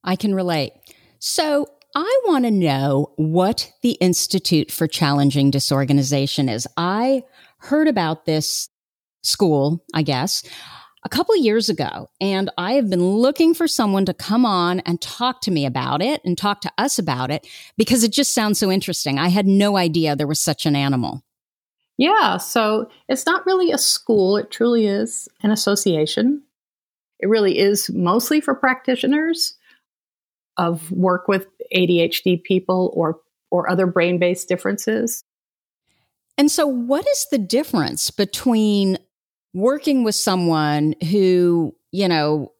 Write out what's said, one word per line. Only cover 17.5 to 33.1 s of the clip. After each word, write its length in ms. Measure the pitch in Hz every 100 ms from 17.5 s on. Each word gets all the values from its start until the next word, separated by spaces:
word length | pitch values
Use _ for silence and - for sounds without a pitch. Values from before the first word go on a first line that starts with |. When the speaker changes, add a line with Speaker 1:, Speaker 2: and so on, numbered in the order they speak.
| - - -
Speaker 1:
because 260 | 220 240
it 80 | 220
just 220 | 247 277
sounds 260 | - 214 208
so 100 | 196
interesting. 480 | 190 185 175 147 139
I 120 | 170
had 180 | 190 196
no 300 | 196 202 202
idea 380 | 170 160 160 143
there 120 | 143
was 140 | 151
such 240 | - 147 156
an 100 | 143
animal. 480 | 139 131 95 131 _ _ _ _ _ _ _ -
Speaker 2:
Yeah, 400 | 294 427 214 180
so 520 | - 240 214 214 220 _ -
it's 180 | 262 -
not 200 | 359 359
really 260 | 381 349
a 60 | -
school. 600 | - - - 214 185 202
It 140 | -
truly 360 | - 233 233 214
is 420 | 196 226 - - _
an 100 | 208
association. 920 | 214 - 202 196 160 156 - 240 285 _ _ _ _ _ _ _ _
It 80 | 190
really 300 | 220 196 -
is 320 | 196 202 -
mostly 520 | 185 175 220 - 302
for 120 | 294
practitioners 1000 | 269 262 254 - 254 254 294 320 330 - - _ _ _ _ _ _ _ _ _ -
of 340 | 170 170 160
work 380 | 185 185 180 -
with 180 | 190 190 _ -
A 140 | 185 175
D 160 | 175
H 220 | 170 -
D 120 | 185 175
people 560 | - 185 185 185 185
or, 280 | - 160